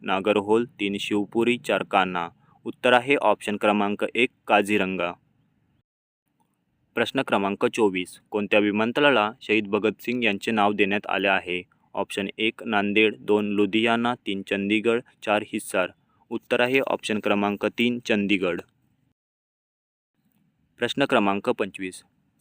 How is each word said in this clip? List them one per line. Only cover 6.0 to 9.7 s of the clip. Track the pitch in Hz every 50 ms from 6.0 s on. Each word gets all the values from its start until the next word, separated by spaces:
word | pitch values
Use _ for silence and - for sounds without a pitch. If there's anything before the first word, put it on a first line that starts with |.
| _ _ _ _ _ _ _ _ _ _ _ _ _ _ _ _ _ _ -
प्रश्न | 117 117 - - 135 127
क्रमांक | - 120 104 98 98 101 - -
चोवीस, | 120 - 123 110 101 92 92 90 - - - _ -
कोणत्या | - 104 104 95 110 104
विमानतळाला | 104 104 101 107 110 120 117 - 147 147 131 110 104 107 117 _
शहीद | - - 107 110 104
भगतसिंग | 98